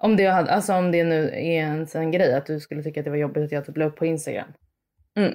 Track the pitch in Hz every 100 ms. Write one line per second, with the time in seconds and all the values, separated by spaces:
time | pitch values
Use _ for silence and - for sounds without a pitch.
0 | 214 202 190 185 156 196 202 185 180 170
1 | 165 160 151 - 165 165 156 156 156 165
2 | 160 180 160 131 147 151 - 151 151 151
3 | 147 147 147 151 151 147 147 151 156 151
4 | 165 160 151 98 - - _ _ _ _
5 | _ 208 196